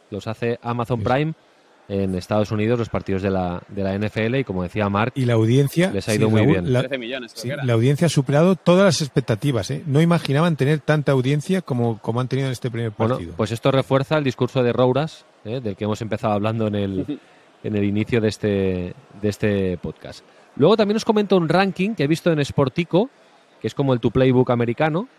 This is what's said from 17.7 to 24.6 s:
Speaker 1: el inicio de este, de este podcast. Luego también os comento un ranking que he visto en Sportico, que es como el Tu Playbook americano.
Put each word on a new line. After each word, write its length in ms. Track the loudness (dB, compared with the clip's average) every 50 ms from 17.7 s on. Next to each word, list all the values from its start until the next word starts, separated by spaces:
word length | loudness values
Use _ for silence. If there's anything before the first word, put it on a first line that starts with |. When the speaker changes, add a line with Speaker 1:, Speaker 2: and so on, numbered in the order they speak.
| 0
Speaker 1:
el 80 | 0 0
inicio 380 | 0 0 0 0 0 0 0
de 80 | 0 0
este, 640 | -2 0 -2 0 0 2 0 0 0 -2 -6 -8 -10 -16 -20 _ -14 -4
de 80 | -4 -4
este 480 | -2 0 -2 0 0 0 0 -2 -4
podcast. 460 | -4 -8 -12 -12 -12 -16 -18 -18 -18 _ _ _ _ -20 _ _
Luego 220 | 2 4 4 4
también 180 | 4 2 0 0
os 80 | -2 0
comento 320 | 0 0 0 2 2 2
un 140 | 2 2 2
ranking 460 | 2 2 2 0 0 -2 -4 -4 0
que 80 | -2 0
he 40 |
visto 240 | 0 0 0 0 0
en 140 | 0 0 -2
Sportico, 640 | -2 0 0 0 0 0 -4 -4 0 2 0 0 0 _ _ _ _ _ _ _ _ _ _
que 80 | -8
es 60 | -6 -2
como 200 | 0 2 2 2
el 60 | 2
Tu 120 | 2 0
Playbook 380 | 2 4 4 6 6 4 4 2
americano. 580 | 2 0